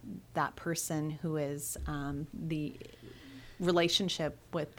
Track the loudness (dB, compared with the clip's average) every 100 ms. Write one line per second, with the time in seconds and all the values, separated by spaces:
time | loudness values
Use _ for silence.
0 | -6 -12 -4 0 0 0 -2 0 0 0
1 | 0 -2 0 0 0 -2 -4 -4 -4 -2
2 | -2 -2 -4 -6 -2 0 -2 -4 -14 -16
3 | -16 -16 -16 -16 -16 -2 4 6 8 6
4 | 4 2 0 -2 -4 -2 -2